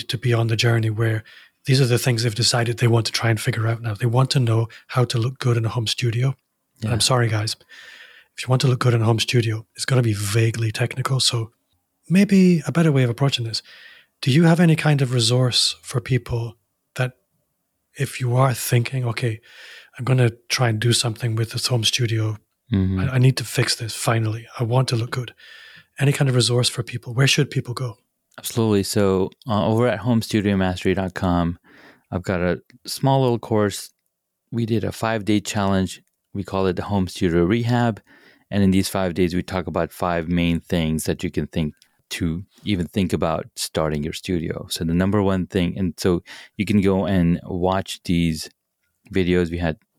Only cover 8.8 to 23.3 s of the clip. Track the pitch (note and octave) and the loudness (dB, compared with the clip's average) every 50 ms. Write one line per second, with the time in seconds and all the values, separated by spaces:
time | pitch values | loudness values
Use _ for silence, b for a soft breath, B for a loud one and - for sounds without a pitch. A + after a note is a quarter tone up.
8.8 | - B2 A#2 A#2 A2 A2 A#2 A2+ - - - B2 A2+ A2+ G#2+ A2 - _ _ - | 2 2 2 4 4 2 2 2 0 0 0 0 0 0 -2 -6 -8 _ _ -10
9.8 | - - C3+ B2+ B2 A#2 G#2+ G2 G#2 G2+ G2 A2+ A2+ A2+ A2 A#2 A#2 A2+ G#2+ - | -4 0 0 2 2 2 0 -2 -4 -2 0 0 0 0 0 0 -2 -4 -2 -2
10.8 | B2 A2+ - - B2 - C3+ C3 - - - A#2+ A2+ G#2+ _ _ _ _ _ _ | -4 -4 -4 -6 -4 -2 -2 0 0 0 -2 -2 -6 -6 _ _ _ _ _ _
11.8 | _ _ _ _ _ _ E3 F#3+ G3+ G3+ G3+ F#3+ F#3 F3+ F3+ E3 - - B2+ E3+ | _ _ _ _ _ _ 2 4 4 6 6 6 6 6 6 4 0 -2 0 2
12.8 | E3+ E3 C#3+ C3+ C3 A#2+ A#2+ - C#3 C3+ - - A#2 A2+ G#2 - B B B B | 2 4 4 4 2 2 0 0 0 0 0 0 -4 -4 -6 -8 B B B B
13.8 | B B B B B B B _ - - B2 D#3 F3 E3 E3 E3 F3+ E3 D#3+ D3+ | B B B B B B B _ -2 2 4 4 6 6 6 6 6 4 4 4
14.8 | - D#3+ D3 C#3 C#3 B2 B2+ B2+ A2+ G#2+ B2 B2+ B2+ B2+ A#2 - - - - - | 4 2 2 2 2 0 0 0 0 2 2 2 2 2 2 0 0 0 -2 -6
15.8 | _ - - B2 - - C3 B2 - - A#2+ A#2 A#2 A#2 G2+ _ _ _ _ _ | _ -6 -6 -6 -2 0 -2 -2 -2 -4 -6 -6 -6 -8 -12 _ _ _ _ _
16.8 | _ _ _ - B2+ B2+ - _ _ _ _ _ _ _ _ _ _ _ _ _ | _ _ _ -6 -6 -6 -6 _ _ _ _ _ _ _ _ _ _ _ _ _
17.8 | _ _ _ - C#3 A#2+ - - C3 A#2+ A#2+ B2+ C3 C3+ A#2+ - - - - B2 | _ _ _ -6 -6 -6 -6 -6 -4 0 2 4 2 2 2 -2 -4 0 0 0
18.8 | A#2+ - - C3 B2 A#2+ A2+ - - A#2+ A2+ A2 B B B B B B B B | 0 0 -4 -4 -4 -4 -4 -2 -4 -4 -4 -6 B B B B B B B B
19.8 | B B B - B2 A#2+ C3 B2+ B2+ A#2 A2+ - _ _ - - C3 A#2 A2+ G#2+ | B B B -10 -2 0 2 4 4 2 2 -2 _ _ -2 0 0 0 0 0
20.8 | A2 A#2+ A#2 - - B2 A2 - - A#2+ A2 A2 A2+ A2 - A#2 - - B2+ A#2+ | 2 2 2 2 0 -2 -4 -4 -4 -4 -2 -2 -4 -4 -4 -6 -4 -2 -2 0
21.8 | A2 - - - B2 A2 A2+ A2 A2 A2 A2 G#2+ _ _ _ _ _ _ A2+ G2 | 0 0 0 0 -2 0 0 0 0 -2 -4 -6 _ _ _ _ _ _ 0 2
22.8 | F#2+ F#2 F#2+ F#2+ F#2+ C3+ C3 B2+ B2+ C3 | 2 2 0 0 -2 0 2 4 4 4